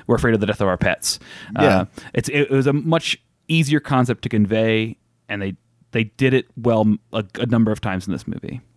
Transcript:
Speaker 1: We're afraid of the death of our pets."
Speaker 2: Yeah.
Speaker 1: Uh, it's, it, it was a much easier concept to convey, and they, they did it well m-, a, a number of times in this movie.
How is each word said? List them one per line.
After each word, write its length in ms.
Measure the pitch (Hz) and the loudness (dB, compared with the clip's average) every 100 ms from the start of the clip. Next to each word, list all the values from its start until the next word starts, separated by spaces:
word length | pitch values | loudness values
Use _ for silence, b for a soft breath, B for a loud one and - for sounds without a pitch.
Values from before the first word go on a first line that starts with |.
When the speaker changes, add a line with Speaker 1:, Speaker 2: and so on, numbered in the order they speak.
| - | -2
Speaker 1:
We're 80 | 117 | 0
afraid 180 | 120 | 2
of 60 | 110 | 2
the 80 | 104 | 0
death 120 | 104 | 0
of 60 | 98 | 0
our 100 | 90 | 0
pets." 420 | 95 - - - B B B - | 0 0 -4 -6 B B B 0
Speaker 2:
Yeah. 60 | 147 | 2
Speaker 1:
Uh, 180 | 95 95 B B 120 | 2 0 B B -6
it's, 140 | 131 | -2
it, 120 | 143 | 0
it 80 | 143 | 2
was 140 | 135 135 | 2 2
a 80 | |
much 440 | 143 160 160 - - _ _ - | 0 0 0 -2 -8 _ _ -2
easier 320 | 160 139 151 | 0 2 0
concept 440 | - 131 123 113 | 0 0 2 -2
to 60 | - | -2
convey, 680 | 110 101 110 113 110 113 - _ _ - | 0 2 2 2 0 -2 -8 _ _ -10
and 100 | 104 | -8
they, 160 | 98 95 _ _ _ | -6 -8 _ _ _
they 140 | 117 107 | -4 -4
did 280 | - 131 | 0 2
it 140 | 127 - - | 2 0 -4
well 260 | 117 110 | 0 2
m-, 180 | 107 107 _ | 4 0 _
a, 100 | 110 101 - | -8 -6 -6
a 60 | 117 | 0
number 260 | 117 110 | 2 2
of 80 | 107 | 0
times 280 | 107 92 98 | -4 -6 -6
in 40 | |
this 140 | 85 - | -8 -8
movie. 320 | - 80 - - | -10 -10 -12 -14